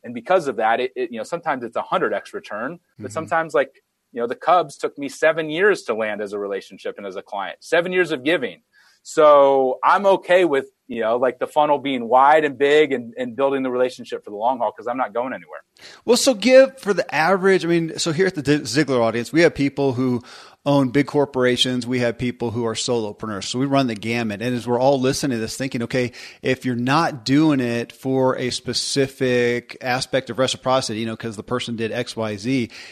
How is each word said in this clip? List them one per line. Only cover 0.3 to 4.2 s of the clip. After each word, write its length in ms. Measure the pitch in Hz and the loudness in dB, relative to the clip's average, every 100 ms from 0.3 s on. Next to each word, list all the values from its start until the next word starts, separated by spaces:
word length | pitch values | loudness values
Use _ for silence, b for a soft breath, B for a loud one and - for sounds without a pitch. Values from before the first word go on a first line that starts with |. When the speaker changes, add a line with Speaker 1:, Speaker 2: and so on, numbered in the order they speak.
| 185 143 | 0 0
Speaker 1:
of 80 | 110 | -2
that, 240 | 110 117 | 0 0
it, 120 | 127 - | -2 -4
it, 160 | 120 | -8
you 60 | 117 | -8
know, 60 | |
sometimes 380 | 107 170 165 135 | -8 -8 -6 -6
it's 140 | 117 117 | -6 -8
a 60 | |
hundred 300 | 104 185 127 | -4 -2 0
X 220 | 101 - | -2 -6
return, 460 | 101 - 104 127 170 _ - | -14 -12 -10 -10 -12 _ -16
but 60 | |
Speaker 2:
Mm-hmm. 80 | 120 | -12
Speaker 1:
sometimes, 420 | 131 160 165 165 | -10 -4 -2 0
like, 300 | 151 135 _ _ _ _ | 0 -2 _ _ _ _
you 100 | 123 | -8